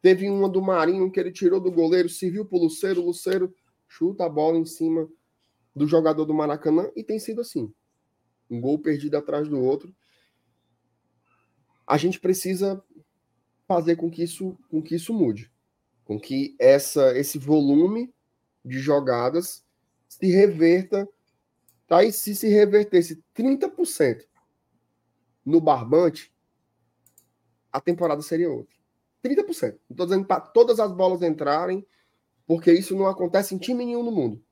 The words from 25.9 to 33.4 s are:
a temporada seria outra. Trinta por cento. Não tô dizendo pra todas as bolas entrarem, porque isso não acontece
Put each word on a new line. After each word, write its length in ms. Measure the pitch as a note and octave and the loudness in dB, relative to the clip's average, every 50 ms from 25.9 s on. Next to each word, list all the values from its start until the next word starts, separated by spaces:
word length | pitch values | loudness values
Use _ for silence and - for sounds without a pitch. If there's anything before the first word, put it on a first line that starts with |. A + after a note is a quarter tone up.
| C#3+ E3 F3+ E3 - - - _ _ _ _ _ _ _ _ _ _ _ _ _ _ _ _ _ _ - _ _ _ _ _ _ _ _ _ _ | 2 4 4 2 0 -4 -20 _ _ _ _ _ _ _ _ _ _ _ _ _ _ _ _ _ _ -20 _ _ _ _ _ _ _ _ _ _
a 100 | - C3+ | -8 -4
temporada 420 | _ F3 E3+ E3+ F3 D#3+ D3 D3 | _ -2 -2 0 0 -2 -2 -4
seria 280 | D3+ - E3+ D#3+ F3 E3 | -4 -4 -2 -2 -2 -2
outra. 240 | C3+ A#2+ A#2 _ _ _ _ _ _ _ _ _ _ _ | -4 -8 -10 _ _ _ _ _ _ _ _ _ _ _
Trinta 240 | - B3 C#4 F#4+ G#4 | -6 -2 -2 -2 -2
por 100 | G4+ E4 | -2 -6
cento. 240 | - - A3+ G3+ _ _ _ | -6 -6 -6 -6 _ _ _
Não 60 | - | -8
tô 80 | - F3+ | -6 -2
dizendo 180 | F3 G3 F#3+ G3 | 0 0 -2 0
pra 160 | G3 F#3+ - | 0 -2 -2
todas 400 | - - _ A3+ A#3+ A#3+ A#3 G#3+ | -2 0 _ 4 6 6 4 0
as 100 | G#3+ G3+ | 0 -2
bolas 300 | F3+ F3 F#3 F#3 F#3 E3+ | 0 0 0 0 0 0
entrarem, 680 | F3+ E3+ D#3 D#3 D3 C#3+ C#3+ D#3 F3+ F3+ F#3 G3 G3 _ _ _ _ _ _ _ _ _ _ _ _ | -2 -2 -2 -2 -2 0 0 0 0 -2 -4 -6 -8 _ _ _ _ _ _ _ _ _ _ _ _
porque 260 | - E3 E3 E3 F3 | -4 -4 2 6 4
isso 240 | E3+ F3+ G3 - F#3+ | 4 4 4 -4 -2
não 100 | F#3+ F#3+ | 0 0
acontece 480 | F#3 - - F#3 F3 F3 F#3+ | -2 0 -2 -6 -2 0 -2